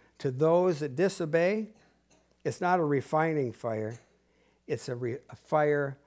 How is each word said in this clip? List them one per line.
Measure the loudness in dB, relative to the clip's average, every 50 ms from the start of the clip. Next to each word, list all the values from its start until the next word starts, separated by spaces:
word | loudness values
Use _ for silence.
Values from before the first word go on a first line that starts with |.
| _ _ _ -6
to | -6 -4
those | -2 2 2 4 4 4 4 2 0 0
that | -4 -4 -2
disobey? | 0 0 0 0 -2 -4 0 0 2 2 2 0 -2 -4 -8 -12 _ _ _ _ _ _ _ _ _ _ _ _ _ -6
It's | -6 -4 -2
not | 0 2 2 4
a | 4
refining | 2 2 0 0 0 0 2 2 2 0 0 -2 -2
fire. | -4 -6 -6 -4 -4 -2 -4 -6 -8 -10 _ _ _ _ _ _ _ _ _ _ _ _ _
It's | -6 -6 -6 -6
a | -8 -8
re-, | -6 -4 -6 -6 -6 -10 -16
a | -20
fire | -16 -6 -2 0 2 2 2 2 0 0 -4 -6 -10 _